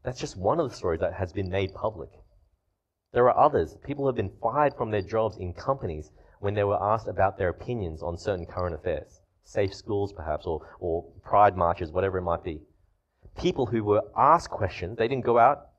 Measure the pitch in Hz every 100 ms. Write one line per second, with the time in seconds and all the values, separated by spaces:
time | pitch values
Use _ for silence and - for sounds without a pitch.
0 | - 131 147 95 95 156 147 - 92 80
1 | 90 - 92 101 92 95 95 - - 82
2 | 71 - - _ _ _ _ _ _ _
3 | _ 127 123 - 143 113 80 - - 143
4 | 139 120 98 - - 143 147 - 113 107
5 | 92 110 110 - 90 87 - 135 107 76
6 | - - - _ 101 104 101 101 101 113
7 | 107 95 95 - 92 85 - 120 87 78
8 | 80 87 - 92 82 90 90 78 92 76
9 | - _ _ _ _ - 98 - - 101
10 | 101 - 78 76 87 78 - - 90 82
11 | - - - 101 104 92 85 85 82 90
12 | 95 92 90 82 82 76 - _ _ _
13 | _ _ - - 175 180 113 113 104 104
14 | - - 131 170 - - 98 - 90 117
15 | 113 131 120 117 120 143 -